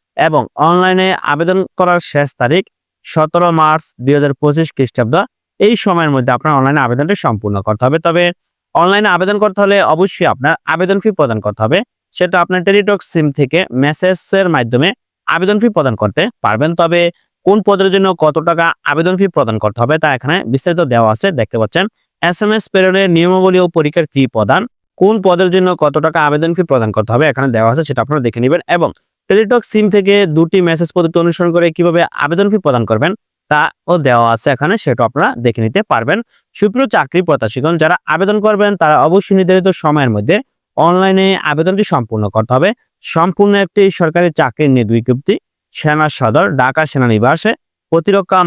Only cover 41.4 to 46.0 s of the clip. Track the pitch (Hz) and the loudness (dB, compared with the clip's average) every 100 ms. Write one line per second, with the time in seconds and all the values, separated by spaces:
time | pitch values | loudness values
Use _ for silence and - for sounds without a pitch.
41.4 | 156 147 170 196 214 143 113 110 104 110 | -2 -2 0 0 -2 -2 -2 -4 -2 -2
42.4 | 113 127 185 233 _ _ - 165 180 180 | 0 0 0 -2 _ _ -6 -2 0 2
43.4 | 202 202 190 214 196 - 160 175 175 156 | 2 2 0 2 2 2 -2 0 0 0
44.4 | 135 - 151 127 110 117 120 123 - 226 | -2 0 2 2 2 0 0 -2 -2 -4
45.4 | - _ _ - 151 151 | -6 _ _ -6 -2 0